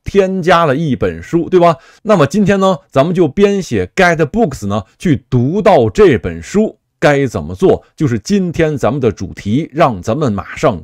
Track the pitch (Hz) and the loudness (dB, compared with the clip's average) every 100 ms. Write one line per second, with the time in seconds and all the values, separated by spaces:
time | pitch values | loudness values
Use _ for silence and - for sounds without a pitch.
0 | - 196 190 190 165 170 165 131 160 120 | -4 0 0 0 0 2 2 0 -2 -2
1 | 98 82 90 170 165 185 170 160 _ _ | -4 -6 -4 -4 0 2 4 2 _ _
2 | 220 196 139 208 196 202 190 185 _ 160 | 0 2 2 0 0 2 0 -2 _ -2
3 | 165 180 160 165 202 202 - 104 90 - | 0 0 0 2 0 0 -4 -4 -2 0
4 | 180 165 151 214 208 - 101 104 - _ | 2 2 -2 0 -2 -4 -6 -6 -6 _
5 | 185 123 - 123 127 196 208 170 110 - | -2 -2 -2 -2 0 0 2 4 2 4
6 | 202 110 92 82 85 202 220 - _ _ | 4 4 -2 -10 -4 -2 -2 -4 _ _
7 | 156 143 135 98 76 92 190 101 - - | 0 2 0 -4 -8 0 2 2 -2 -4
8 | 147 117 - 202 180 156 156 147 - 139 | -2 -2 -2 -2 -2 -2 -2 -2 -2 0
9 | 120 95 90 - 101 120 165 147 156 98 | -2 -2 -8 -10 -4 -2 -2 0 0 0
10 | 87 117 143 98 - - 151 90 | -4 -4 -2 -4 -8 -4 -2 -2